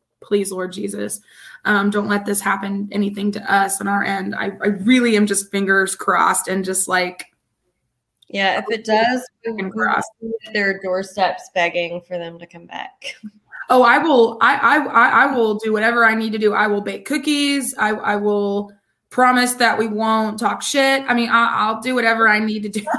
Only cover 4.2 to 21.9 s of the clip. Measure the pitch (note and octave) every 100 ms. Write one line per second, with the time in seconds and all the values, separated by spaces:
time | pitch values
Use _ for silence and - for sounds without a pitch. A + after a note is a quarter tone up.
4.2 | G3 - G3+ G3 G#3+ F#3+ G3 B3+ A#3+ G#3
5.2 | G#3 G3 - G3 G3 F#3+ F#3+ - - F3+
6.2 | F3+ F#3 - F#3+ F#3 F#3+ - F#3 F3+ F3+
7.2 | - _ _ _ _ _ _ _ _ _
8.2 | _ G3 G3 - G#3 A3 A3 G#3+ A#3 B3+
9.2 | - _ A#3 G#3+ F#3+ G#3+ A3 - - _
10.2 | A3+ A3+ - G#3+ G3 F#3+ F#3+ F#3 G3 -
11.2 | F#3 - - F#3 E3+ E3+ E3+ E3+ - F3+
12.2 | E3+ E3+ F3 E3+ E3+ - - - - -
13.2 | G#3+ - _ - - B3+ A#3+ C#4 D#4+ C4
14.2 | A3+ - A#3 C#4 A#3 C#4+ C4+ A#3 B3+ A#3+
15.2 | C#4 B3+ A3 G#3+ A3 G#3+ A3 A#3 A3+ A3+
16.2 | A3 G#3+ G#3 G3+ G#3 G3+ G3 G3 - D4+
17.2 | D4 D4 C#4+ C#4+ A#3 - G#3+ G#3+ - G#3
18.2 | G#3 G#3 G3+ G3+ G3+ - _ _ _ -
19.2 | B3+ B3+ B3 - A#3 G#3 A3+ G#3 A3 A3
20.2 | A3 G#3+ A3 G3+ - C#4 C4+ C4+ C4+ A#3+
21.2 | A#3 A#3 A#3 - G#3+ A#3 A#3+